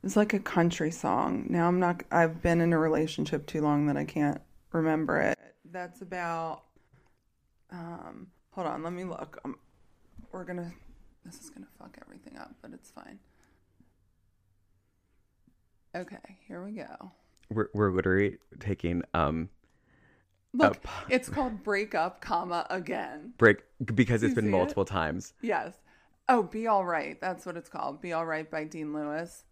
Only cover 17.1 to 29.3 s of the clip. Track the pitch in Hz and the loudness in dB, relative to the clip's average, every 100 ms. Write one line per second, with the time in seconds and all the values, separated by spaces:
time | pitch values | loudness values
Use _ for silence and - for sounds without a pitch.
17.1 | _ _ _ _ 107 107 101 104 92 92 | _ _ _ _ -2 -2 2 2 4 4
18.1 | 95 101 - _ - 101 98 85 87 - | 4 4 -2 _ -12 -6 -2 0 -2 -2
19.1 | 85 76 80 82 _ _ _ _ _ _ | 0 0 0 -6 _ _ _ _ _ _
20.1 | _ _ _ _ 247 285 - - - - | _ _ _ _ 4 4 4 -8 -12 2
21.1 | 254 254 - 262 214 208 202 214 185 170 | 2 2 -4 -4 -4 0 0 0 0 -2
22.1 | - - 170 180 170 - 185 165 170 151 | -4 -4 -2 0 -4 -2 -6 -4 -6 -6
23.1 | 151 165 - 113 101 _ _ 117 110 117 | -10 -16 6 8 8 _ _ -4 2 4
24.1 | 117 113 117 107 95 92 101 95 98 80 | 4 2 2 2 4 2 0 -2 0 -2
25.1 | 85 - _ 233 175 170 - _ _ _ | -2 -8 _ -2 -2 -4 -12 _ _ _
26.1 | _ - 247 190 220 226 202 180 165 147 | _ 2 4 4 -2 2 2 2 -2 -4
27.1 | 156 185 175 - 170 - - 135 147 175 | -6 -6 -6 -8 -12 -12 -8 -8 -6 -6
28.1 | 165 165 156 156 160 156 160 156 151 147 | -4 -2 -4 -6 -8 -8 -8 -6 -6 -4
29.1 | 151 170 | -6 -8